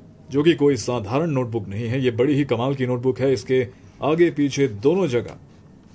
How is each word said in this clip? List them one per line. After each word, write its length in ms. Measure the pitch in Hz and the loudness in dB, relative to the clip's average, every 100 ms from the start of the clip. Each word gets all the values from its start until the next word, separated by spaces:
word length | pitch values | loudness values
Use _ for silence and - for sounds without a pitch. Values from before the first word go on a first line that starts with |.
| - - - | -20 -20 -4
जो 140 | 135 | 2
कि 100 | 156 160 | 2 4
कोई 200 | 143 131 | 4 2
साधारण 540 | - 123 101 131 170 | 0 -4 -2 -2 0
नोटबुक 360 | 135 120 113 95 | -2 -2 -4 -6
नहीं 200 | 98 117 | -6 -4
है। 140 | 131 | -2
ये 100 | 127 | 0
बड़ी 220 | 110 139 | 2 2
ही 100 | 143 139 | 2 0
कमाल 300 | 113 127 135 | 0 0 -2
की 120 | 123 | -2
नोटबुक 320 | 123 127 123 | -2 -2 0
है। 120 | 135 | 0
इसके 340 | 131 - 131 120 - - - | 0 0 0 0 -6 -20 -6
आगे 260 | 127 165 175 | -2 2 2
पीछे 360 | 143 143 135 135 | 2 -2 0 -2
दोनों 400 | 101 127 180 170 | 0 0 2 2
जगह 300 | 120 - - - - - - - | 0 -4 -10 -20 -20 -20 -20 -20